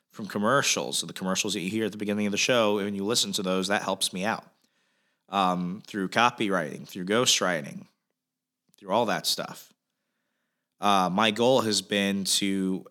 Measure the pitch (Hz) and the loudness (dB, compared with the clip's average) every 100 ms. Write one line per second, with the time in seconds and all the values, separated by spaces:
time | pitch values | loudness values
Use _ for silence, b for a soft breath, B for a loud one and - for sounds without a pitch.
0 | b - 101 107 107 135 - - 65 - | b -14 -8 -2 2 2 2 -2 -2 -6
1 | 85 - 92 95 - 92 90 110 107 104 | -6 -6 -2 -2 -2 -4 -4 -2 -4 -4
2 | 101 104 104 98 - 123 107 104 101 98 | -4 -2 0 0 2 4 4 2 -2 -4
3 | 98 123 104 95 92 95 92 101 - 95 | 0 0 0 -2 -2 -2 0 0 0 -4
4 | - 95 101 107 - _ _ _ _ _ | -4 -4 -4 -4 -8 _ _ _ _ _
5 | _ _ _ 98 92 90 87 104 - 104 | _ _ _ 2 2 2 -2 -6 -8 -6
6 | 95 113 120 - 107 92 76 76 - 98 | 0 4 2 2 0 0 -2 -8 -12 -8
7 | 90 110 127 - 95 85 73 - - _ | 0 2 4 2 2 -2 -4 -14 -20 _
8 | _ _ _ _ _ _ _ _ 101 104 | _ _ _ _ _ _ _ _ -2 0
9 | 113 85 - - 76 - - _ _ _ | 2 0 -2 -4 -6 -12 -20 _ _ _
10 | _ _ _ _ _ _ _ _ 101 98 | _ _ _ _ _ _ _ _ 2 4
11 | 92 95 110 107 117 131 110 98 95 101 | 4 2 2 4 4 4 2 -2 0 0
12 | 98 98 92 - 98 98 95 95 - | 2 0 -2 0 0 0 0 -2 -6